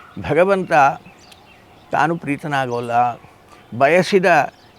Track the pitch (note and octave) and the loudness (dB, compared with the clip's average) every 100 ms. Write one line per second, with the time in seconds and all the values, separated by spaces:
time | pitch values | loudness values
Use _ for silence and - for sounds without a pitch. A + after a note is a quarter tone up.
0 | - - - D3+ F#3+ G3 F3 D#3+ C#3 E3 | -18 -10 -2 2 2 0 0 2 2 0
1 | - - - - _ - _ - - - | -10 -20 -20 -20 _ -20 _ -20 -8 -2
2 | D3+ E3+ C#3+ C#3+ D#3 C#3 C3 A#2+ A#2+ A#2+ | -2 -4 -8 -8 -6 -6 -4 -6 -4 -2
3 | B2 A#2 - - _ - - A2 E3 F3+ | -2 -4 -16 -20 _ -20 -12 0 2 2
4 | F3 G3 F#3 D#3+ - - _ | 2 2 2 2 0 -6 _